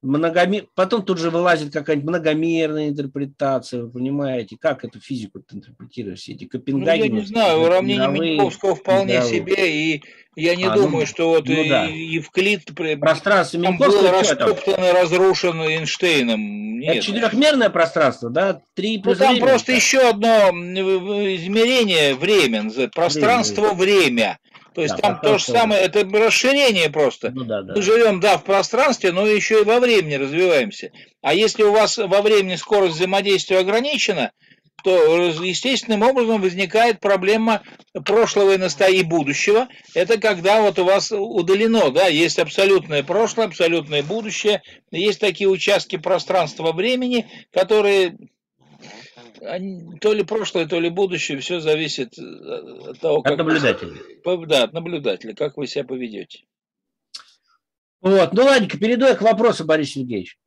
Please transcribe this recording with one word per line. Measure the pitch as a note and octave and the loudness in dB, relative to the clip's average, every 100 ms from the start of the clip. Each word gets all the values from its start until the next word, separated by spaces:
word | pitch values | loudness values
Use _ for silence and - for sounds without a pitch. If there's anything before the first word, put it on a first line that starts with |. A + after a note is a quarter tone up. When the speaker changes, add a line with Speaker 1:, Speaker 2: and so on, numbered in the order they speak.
Speaker 1:
Многоме-, | C3 D3 E3 E3 F3+ G#3 - - | -2 -2 0 0 0 0 -6 -4
потом | F#3+ A#3 | -2 -2
тут | G3 F3 | -2 -2
же | E3+ | -2
вылазит | E3 F3 E3 D3 | 0 2 0 -2
какая-нибудь | D#3 C#3+ D3+ C#3+ | -8 -4 -4 -2
многомерная | F3 D#3 D3+ E3 E3 D#3+ D3+ D3+ | -2 -2 -2 -2 -2 -2 -2 -4
интерпретация, | D3 C#3 C#3 C#3 C#3 C#3 C3+ B2 B2 | -6 -8 -8 -10 _ -2 -2 -4 -10
вы | A#2 | -10
понимаете, | B2 B2+ C#3+ C#3 B2+ G#2 G#2+ | -8 -6 -4 -4 -6 -8 -6
как | D#3+ C3+ - | -4 -4 -10
эту | G#2 | -16
физику | - C3 G#2 - | -12 -12 -12 -16
ты | _ G2+ | _ -20
интерпретируешь, | - _ - - G#2 F2+ | -20 _ -20 -14 -12 -12
все | - | -16
эти | - | -18
Speaker 2:
Ну, | F#2+ | -12
я | B2+ | -12
Speaker 1:
Копенгагены, | B2+ C3+ F#3+ A3 - A#2 | -6 -4 0 0 0 -2
Speaker 2:
не | G3 | -4
знаю, | A3+ G#3 D#3+ | 0 2 4
уравнение | E3 F#3 F#3+ - C3+ | 4 2 2 0 0
Speaker 1:
мировые, | C#3+ E3 D#3 | -2 -2 0
Speaker 2:
Миньковского | C#3+ - G3 F3 | 0 0 -2 -2
вполне | - F#3+ F#3+ - | 2 2 2 0
Speaker 1:
мировые. | - G#3+ | 0 -2
Speaker 2:
себе, | E3+ G3 F#3 D3+ D#3 D3 | -2 0 0 0 -2 -4
и | - - _ - | -8 -20 _ -4
я | E3 F3 | -2 0
не | |
Speaker 1:
А, | F#3 | 0
ну, | G#3+ | 2
Speaker 2:
думаю, | F#3 D#3 D3+ | 2 0 -4
что | - E3 | -2 2
вот | E3 C#3+ | 2 2
Speaker 1:
ну | |
Speaker 2:
и | D#3+ D#3 | -2 2
Speaker 1:
да. | C3 | 0
Speaker 2:
Евклид | - D#3+ E3 D#3+ D3 F3+ G3 G3+ - D3 | 0 -6 -6 -6 -4 -2 -2 -2 -6 -8
при-, | D#3+ D3+ | -6 -2
Speaker 1:
Пространство | D3+ D#3 G3+ G3 E3+ E3+ | 0 0 2 2 2 -2
Speaker 2:
там | F3+ | -2
Speaker 1:
Миньковского, | F3+ C4+ G3+ F#3+ | 2 4 4 4
Speaker 2:
был | F#3 | 4
Speaker 1:
че | F#3+ D3 | 2 2
там? | A3 | 0
Speaker 2:
растоптан | G#3 - F#3+ F#3 | 0 -2 0 2
и | |
разрушен | F3+ F3 F3+ F#3+ F3+ F3+ E3 | 2 2 4 2 2 -2 -2
Эйнштейном. | D#3+ D#3+ D3+ - F3+ D3+ A#2+ A2 G#2 G#2 G#2+ A2+ | -4 -4 -6 -2 0 2 0 -2 -4 -8 -8 -6
Speaker 1:
Это | D3 | -2
Speaker 2:
Нет. | B2+ | -2
Speaker 1:
четырехмерное | - G#3 A3+ G#3+ D4+ C#4+ G#3+ | -2 -2 -2 2 2 2 0
пространство, | F3 E3 E3+ C#3+ - A#2 | 2 0 2 0 0 -6
да? | C3+ G3 D#3+ _ - | -2 -2 -4 _ -6
Три | G3 A3 | -4 -4
Speaker 2:
Ну, | |
Speaker 1:
плюс | G3 F#3 | -2 2
Speaker 2:
там | C4+ | 2
Speaker 1:
время, | B3 B3 | 4 2
Speaker 2:
просто | B3+ - | 2 2
Speaker 1:
да? | B3+ | 0
Speaker 2:
еще | - C4+ B3 | 2 2 2
одно, | G#3 A3+ A3 G3 | 2 2 4 4
м, | F3 F3 F#3 | 2 -8 -4
в-, | F#3+ F#3+ | -2 -2
в-, | F#3 G#3 G3+ F#3 | -2 -4 -4 -4
измерение | E3+ G#3 A#3 C4 G#3+ E3+ C#3+ C3 | -4 0 2 2 2 2 2 0
времен, | F3 G#3 C#3 A2 G#2+ | 2 2 2 0 -4
за-, | A2+ | -4
Speaker 1:
Время, | B2 | -4
Speaker 2:
пространство-время. | - E3+ D3+ D3+ A#3+ A3 G3+ G#3+ F#3+ F#3+ G3+ F3 A#2 G#2 - _ - _ - | -2 -2 0 2 2 0 -2 -2 0 2 2 2 0 -2 -4 _ -20 _ -6
То | |
есть | D#3 - | -6 -2
Speaker 1:
да, | |
Speaker 2:
там | - F#3 | -2 0
то | G#3+ G#3+ | 0 0
же | - | 0
Speaker 1:
пространство-время. | A#3+ | 0
Speaker 2:
самое, | A3+ G#3 | 2 2
это | F#3 G#3 G3 G#3 A3 | 0 0 0 0 2
расширение | G3+ B3+ C#4 C4+ G3 D#3+ | 2 2 2 2 2 -2
просто. | D3+ C#3 - G#2+ | 0 -2 -2 -10
Speaker 1:
Ну | C3 | -8
да, | A#2+ G#2+ | -8 -8
да. | F#2+ G#3+ | -6 -4
Speaker 2:
Мы | |
живем, | F#3+ A3+ A#3 F#3+ | 2 4 4 2
да, | G3+ F3+ | 2 0
в | - | 2
пространстве, | G3 F#3 A#3 C#4+ B3+ F#3+ | 0 0 0 0 0 -2
но | F3 G#3 | 0 0
еще | G#3+ - A3 | 0 2 2
и | G#3 | 4
во | A#3+ | 2
времени | B3 A3 D#3+ | 4 2 0
развиваемся. | C#3 C3+ D#3 F#3 D#3 A2 - F#2 - - _ | -4 -4 0 2 2 0 -8 -16 -18 -20 _
А | C#3 | -2
если | E3 G#3+ - | 2 0 2
у | G#3 | 4
вас | G#3+ G#3 - | 4 2 0
во | G3+ G3 | 0 2
времени | G#3 G#3+ F#3+ F3 | 4 2 2 -6
скорость | - G#3 F#3 D#3 | 0 2 2 0
взаимодействия | F#3 G3 G3+ F#3+ - F#3 | 0 0 0 -2 2 0
ограничена, | F#3 A3 C#4 D4 - F3 A#2 _ _ _ _ - | 2 0 -2 -4 -2 -2 -4 _ _ _ _ -6
то, | - F#3 D#3 E3+ | 2 4 4 4
раз-, | F3 D#3 | 0 -2
естественным | F#3 F3 B3 B3+ - G#3+ | -6 -4 -2 -4 -2 0
образом | A3+ C4+ A3+ A3 | 2 2 0 0
возникает | F#3+ F3 F#3+ A3 A#3 A3 | 0 -2 -2 2 2 2
проблема | G3+ G3 F#3+ A3 A3+ G#3 - - _ - C#3+ | 0 2 2 2 2 -2 -4 -20 _ -12 0
прошлого | G#3+ G3+ G3+ G3 | 2 2 4 4
и | G3 | 4
настоя-, | F#3 - G3 | 0 2 4
и | F#3+ | 4
будущего. | E3+ E3 C#3 C#3+ - G#3+ B3+ - - E3 | 2 0 0 -2 2 2 0 -8 -8 -2
Это | F3+ A3+ | 0 2
когда | A3 F#3+ F3+ A3 | 0 0 2 4
вот | G#3 F3+ | 4 2
у | F3+ | 2
вас | G3 - | 2 0
удалено, | G#3+ G#3+ A3 E3+ G3 A3+ A3+ D#3+ | -6 -2 -2 0 2 4 4 2
да, | C#3 F#3+ | 4 2
есть | D3+ E3 - | 4 0 0
абсолютное | E3+ - G3 G3 D#3+ D3 | -2 0 2 2 2 -4
прошлое, | C#3 F3+ A3 A3+ A3 | -2 0 0 0 -4
абсолютное | D#3 E3+ E3+ D3 D3 | 0 0 0 -2 -4
будущее. | C#3+ G#3+ G#3+ F#3 G#3 G#3 - - _ | -4 -6 -6 -4 -2 -2 -6 -20 _
Есть | E3 G3+ G3 | -4 -2 0
такие | G#3 E3 G3 | -4 0 0
участки | F#3+ - G3 - F3 | 0 2 0 -2 -8
пространства-времени, | E3 F3+ - F#3 D3+ A#2+ D#3+ D#3+ G#3+ B3+ B3+ B3 A3 - - | -2 -2 0 -2 -2 -4 -4 -2 -2 -2 -2 -4 -6 -16 -6
которые, | - F#3 G#3+ G3+ G3 F3+ - - _ _ _ C#3+ C#3 - - - - A#2+ - | -2 2 2 4 2 0 -4 -20 _ _ _ _ _ -20 -20 -20 -20 -20 -18
они, | - F3 G3 F3+ E3 D#3+ | -12 -10 -10 -14 -18 -2
то | G#3 | 0
ли | G#3+ | 0
прошлое, | F3+ A3 G3 F3+ D#3+ | -2 -4 -4 -4 -2
то | E3+ | -2
ли | E3+ | -2
будущее, | E3+ G3 F3 - C#3 | -2 -2 -2 -6 -8
все | C3 F3 | -6 -6
зависит, | D#3 D3+ D#3 D3 A#2+ - | -2 -2 -2 -6 -8 -10
э, | D3 - - - - - - | -18 -16 -12 -12 -12 -18 -18
от | C3 | -6
того, | D#3+ D3+ | 0 0
Speaker 1:
От | C3+ | 0
Speaker 2:
как | D3+ | -2
вы | D#3+ D#3+ | 0 2
себя | C3 | 2
Speaker 1:
наблюдателя. | G2 F2 D#2 - - | 0 -6 -16 -20 -10
Speaker 2:
пов-, | E3+ F3+ D#3+ | -6 -4 0
да, | D3 | 0
от | A2+ | 0
наблюдателя, | D#3+ E3 E3+ B2+ F#2+ A2 | -4 -8 -6 -4 -6 -10
как | G2+ D3 - | -8 -8 -6
вы | C3+ | -8
себя | - C3 | -8 -8
поведете. | C3 A#2+ G2+ E2+ - _ _ _ _ _ _ _ - _ _ _ _ _ _ _ _ | -10 -10 -12 -16 -20 _ _ _ _ _ _ _ -20 _ _ _ _ _ _ _ _
Speaker 1:
Вот, | F#3 G3 E3 | 2 4 4
ну | F#3+ C4+ | 4 4
ладненько, | C4+ G3 C#3+ | 4 2 -2
перейду | A3 A#3+ C4+ | -2 2 2
я | A3+ | 4
к | |
вопросу, | G#3+ G#3+ A3+ F3+ D#3 | 2 2 0 0 0
Борис | D#3 C#3+ | 0 -2
Сергеевич. | C#3 B2+ G#2+ F2+ - | -6 -6 -8 -8 -18